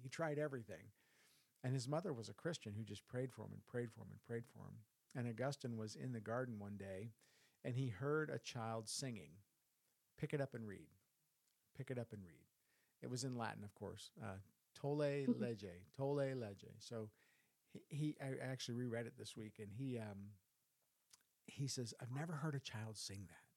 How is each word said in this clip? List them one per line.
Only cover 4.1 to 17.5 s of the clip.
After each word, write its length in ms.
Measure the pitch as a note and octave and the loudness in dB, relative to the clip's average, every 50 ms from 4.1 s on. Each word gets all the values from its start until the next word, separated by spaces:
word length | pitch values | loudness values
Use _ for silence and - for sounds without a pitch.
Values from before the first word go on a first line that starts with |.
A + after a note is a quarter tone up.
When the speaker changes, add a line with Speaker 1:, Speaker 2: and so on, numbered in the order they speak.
Speaker 1:
and 120 | G2 G#2 | -12 -12
prayed 220 | - - A#2 A#2 A#2+ | -4 -2 -2 -2 -2
for 140 | - - G#2+ | -4 -8 -10
him. 160 | F#2+ F#2+ G2 A2+ G#2+ - _ _ _ - - | -10 -10 -10 -12 -14 -16 _ _ _ -4 0
And 100 | C3 A#2+ | 2 2
Augustine 500 | A#2+ A2+ G#2+ B2 C#3 C#3 - - B2 A#2 | 2 4 4 4 2 2 2 0 0 0
was 200 | A2 A2 G#2+ G#2+ | 0 0 -2 -2
in 160 | - C3 B2+ | -2 -2 0
the 80 | A#2+ A2+ | 0 0
garden 380 | G2+ A2 A2+ B2+ C3 B2 A2+ G#2 | 0 2 2 2 2 2 0 -2
one 160 | G2+ G2+ G#2 | -4 -4 -4
day, 340 | G2 G2 G2 F#2+ F#2+ A2 A#2 - - - - - - - - _ _ - | -4 -4 -4 -2 -4 -4 -6 -8 -12 -18 -20 -20 -20 -20 -20 _ _ -2
and 100 | B2+ A#2+ | 2 2
he 140 | B2+ C3+ B2 | 4 2 2
heard 420 | G2+ F#2+ C3+ C#3+ D3+ D#3 D#3 D3 | 2 2 2 4 6 6 4 4
a 80 | B2 - | 0 -2
child 500 | - - - A#2+ A2+ A2+ A2+ A2+ G#2+ - | -2 -4 -2 0 0 2 2 0 0 0
singing, 440 | - - B2 A#2+ A#2 G2+ D2+ D2 D#2+ G#2 - _ _ _ _ _ _ _ _ _ _ _ _ _ _ | -2 0 0 0 -2 -4 -6 -10 -14 -18 -20 _ _ _ _ _ _ _ _ _ _ _ _ _ _
"Pick 160 | - D#3 D3 | -4 0 2
it 80 | - C#3+ | 2 2
up 140 | C3+ - - | 2 0 -2
and 120 | A2+ A2+ | -4 -4
read. 200 | G#2 F#2+ F2 D#2+ - - - _ _ _ _ _ _ _ _ _ _ _ _ _ _ - | -4 -6 -8 -10 -14 -20 -20 _ _ _ _ _ _ _ _ _ _ _ _ _ _ -10
Pick 160 | - C3 - | -8 -4 -2
it 80 | C3 B2 | -2 -2
up 140 | A2+ - | -2 -2
and 120 | A2 G#2 F#2+ | -6 -8 -8
read." 220 | E2+ D#2 - - - _ _ _ _ _ _ _ _ _ _ | -10 -12 -16 -20 -20 _ _ _ _ _ _ _ _ _ _
It 80 | - B2 | -2 0
was 140 | B2+ A#2+ C3 | 0 2 2
in 120 | C3+ B2+ | 2 2
Latin, 280 | A#2+ A2+ G#2+ G#2+ G#2+ G#2 | 2 0 0 0 -2 -6
of 100 | G2 - | -8 -6
course. 380 | - G#2+ F#2 F#2+ G#2+ - - - - | -4 -4 -4 -4 -6 -10 -12 -10 -6
Uh, 140 | A2 G#2 F#2+ G2 G2+ - - _ _ _ - | -4 -4 -4 -6 -8 -12 -20 _ _ _ -6
"Tolle 520 | - - C#3+ D3 D3+ D3 C#3+ C#3+ C#3+ C#3 | 0 2 4 6 6 6 6 4 4 4
Speaker 2:
<laughs> 120 | F3+ A#3+ B2 | 4 4 4
Speaker 1:
lege, 280 | B2 A#2+ A#2 G2 G#2 F#2 F2 F2 F#2 - - | 4 2 2 0 -4 -6 -6 -8 -12 -10 -2
tolle 380 | - C#3 C#3 C#3+ C#3+ C#3 C3+ C3 | 2 4 4 6 6 4 4 2
lege." 300 | B2+ A2+ G#2 G2+ F#2+ - B2 - G#2+ | 0 0 -2 -4 -6 -10 -14 -12 -12
So 320 | - - A#2+ A2+ G#2+ G#2 - - - - _ _ _ _ | -6 -2 -2 -2 -2 -2 -6 -12 -20 -20 _ _ _ _